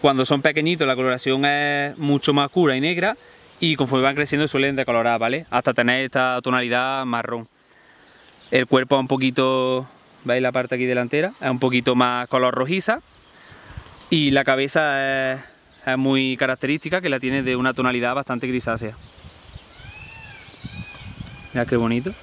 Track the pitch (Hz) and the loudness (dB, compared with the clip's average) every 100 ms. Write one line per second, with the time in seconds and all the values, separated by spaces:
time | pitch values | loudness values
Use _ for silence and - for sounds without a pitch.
0 | 151 135 131 143 151 151 156 175 143 127 | 4 2 2 2 2 2 0 0 0 2
1 | 131 127 131 135 143 143 147 143 143 - | 0 0 0 2 2 2 0 0 -2 -2
2 | 147 143 - 143 139 - 165 131 151 175 | 0 2 4 2 2 2 2 2 0 0
3 | 190 254 - - - - 165 147 131 131 | -2 -4 -14 -20 -20 -4 -2 0 0 2
4 | 135 139 147 147 151 135 135 135 131 117 | 2 0 0 0 0 0 0 0 0 2
5 | 117 117 113 135 165 120 127 120 120 127 | 2 2 0 -2 -2 0 0 2 2 2
6 | 135 135 131 127 127 127 120 120 131 135 | 0 0 0 0 0 -2 0 0 0 -4
7 | 131 117 113 117 113 _ _ _ _ - | -4 -4 -4 -8 -10 _ _ _ _ -20
8 | - - - - - 131 123 131 127 139 | -20 -20 -20 -20 0 0 4 2 4 2
9 | 127 135 131 127 131 131 127 127 131 - | 2 0 0 2 0 0 0 -2 -6 -18
10 | _ - - 123 127 127 123 127 127 123 | _ -14 -2 0 0 -2 -2 -2 0 0
11 | 120 147 175 - 135 127 127 123 123 123 | 0 -2 -2 -4 -4 0 2 2 2 4
12 | 123 123 123 131 127 123 131 185 180 247 | 4 2 -2 0 0 0 -2 -2 -2 -2
13 | _ - - - - - - - - - | _ -20 -20 -20 -20 -20 -20 -20 -18 -20
14 | - 165 143 135 135 135 139 165 156 139 | -2 0 4 2 4 2 2 0 2 0
15 | 135 135 131 135 - - _ - - 131 | 0 0 -2 -4 -10 -20 _ -10 -4 0
16 | 135 135 131 127 135 131 135 151 156 180 | 2 2 2 0 -2 -2 -2 -4 -2 -4
17 | 180 131 127 135 131 127 127 131 127 123 | -2 -2 -2 -2 0 0 0 2 0 0
18 | 120 131 135 123 127 127 120 113 110 110 | -2 -2 -4 -6 -2 -4 -4 -6 -6 -12
19 | - - - - - - - - - - | -20 -20 -20 -20 -20 -20 -20 -20 -20 -20
20 | 880 906 880 807 - - - - - - | -20 -20 -20 -20 -20 -18 -16 -14 -16 -16
21 | - - - - - - 120 123 113 117 | -18 -16 -16 -16 -8 -4 0 0 0 -2
22 | 151 202 | -4 -10